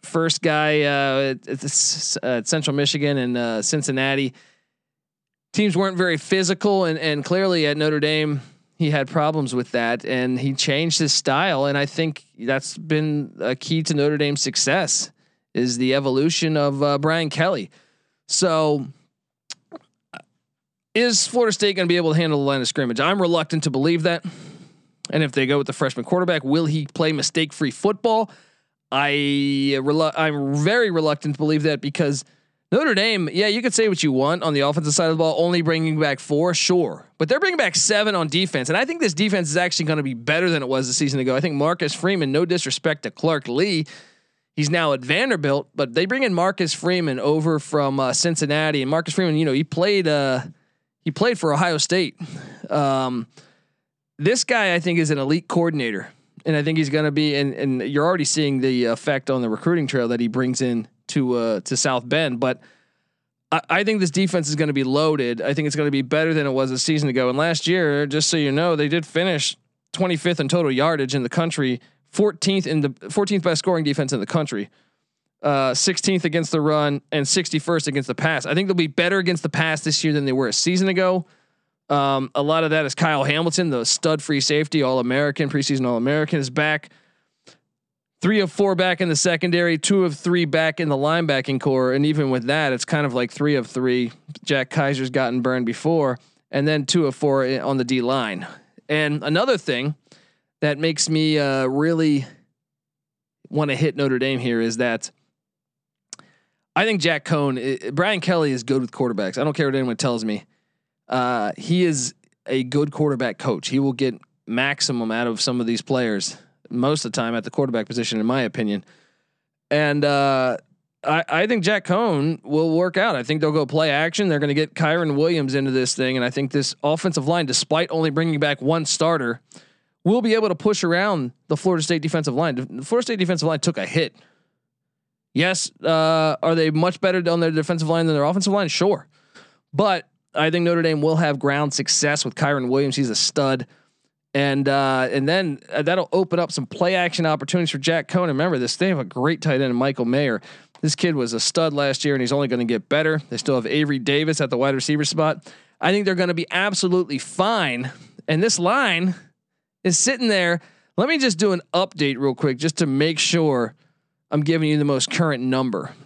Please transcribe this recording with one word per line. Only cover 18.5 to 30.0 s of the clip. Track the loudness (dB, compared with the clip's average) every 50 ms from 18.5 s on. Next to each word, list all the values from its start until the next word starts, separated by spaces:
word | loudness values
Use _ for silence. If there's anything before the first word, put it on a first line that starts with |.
| 2 2 2 2 2 0 -2 -6 -12 _ _ _ _ _ _ _ _ _ _ -18 -18 _ _ -20 -20 -20 _ _ _ _ _ _ -20 -20 -20 _ _ _ _ _ _ _ _ _ _ _ _ _ 0
is | 2 2 2 2 0 0 0
Florida | 0 2 2 2
State | 2 0 0 0 0
gonna | 0 0
be | 2 2
able | 2 2 2
to | 2 2
handle | 2 2 0 0
the | 0
line | 0 0 0
of | -2
scrimmage? | -2 -2 -2 -2 -2 0 0
I'm | 2 2 2 2
reluctant | 2 2 2 0 0 0 -2 -2
to | -2 -2
believe | 0 0 2 2 2 2
that. | 2 0 0 -2 -6 -10 -14 -14 -20 -20 -20 -20 -20 -20 _ _ _ _ _ _ -10 -4
And | -2 0
if | 0 0
they | 0 0 2
go | 2 2 0
with | 0 -2
the |
freshman | -4 -2 -2 -4 -4 -4 -2
quarterback, | 0 0 0 2 0 0 -2
will | 0 0 0 2 2
he | 0 0 -2 -4 -4
play | -2 -2 0 0
mistake-free | 0 -2 -2 -2 0 -2 -2 -2 -2 -4 -4 -4
football? | -2 0 0 0 0 0 0 2 2 2 0 -2 -6 -20 _ _ _ _ _ _ _ _ _ -4
I, | -2 0 0 2 2 0 0 0 0 0 0 0 0 0 0 0 0
uh, | 0
relu-, | 0 2 2 2